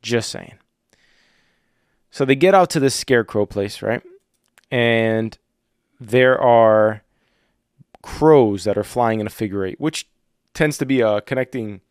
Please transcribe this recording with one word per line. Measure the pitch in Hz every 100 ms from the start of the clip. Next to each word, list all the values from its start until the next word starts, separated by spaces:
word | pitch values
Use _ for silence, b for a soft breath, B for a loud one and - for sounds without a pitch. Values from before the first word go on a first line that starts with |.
Just | 113 117 107
saying. | - 50 - _ _ _ _ _ _ _ _ _ _ _ _ _ _ _
So | - 135
they | 135
get | 180 196
out | 175
to | 165
this | 135 -
scarecrow | - 123 110 104 101
place, | 104 101 -
right? | 107 117 - 370 _ _ _ _ _
And | 127 117 117 113 110 110 - _ _ _ _ _ _
there | 113 123 127 127
are | 127 117 113 107 107 110 _ _ _ _ _ _ _ _ _ _
crows | - - 151 151 113 101
that | 95 101
are |
flying | 104 123 117 110
in | 104
a |
figure | - 107 98 95
eight, | -
which | 151 - - _ _ _ _
tends | - 156 143
to | 131
be | 135
a | 113 104
connecting | - 131 123 131 110 98 _